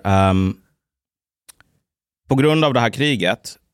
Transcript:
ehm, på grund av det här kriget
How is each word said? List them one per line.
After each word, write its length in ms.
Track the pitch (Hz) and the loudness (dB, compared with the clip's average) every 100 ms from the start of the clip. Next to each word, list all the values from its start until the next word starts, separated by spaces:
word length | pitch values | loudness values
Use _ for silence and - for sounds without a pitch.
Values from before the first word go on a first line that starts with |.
ehm, 520 | 98 98 95 95 95 - _ _ _ _ _ _ _ _ - - _ _ _ _ _ _ - | 0 2 2 2 -2 -4 _ _ _ _ _ _ _ _ -20 -20 _ _ _ _ _ _ -4
på 60 | |
grund 300 | 135 151 156 | 0 2 2
av 100 | 151 | 0
det 60 | 123 | 0
här 100 | 117 | -2
kriget 680 | 127 147 117 87 104 - - _ | -2 -2 0 -2 -4 -8 -20 _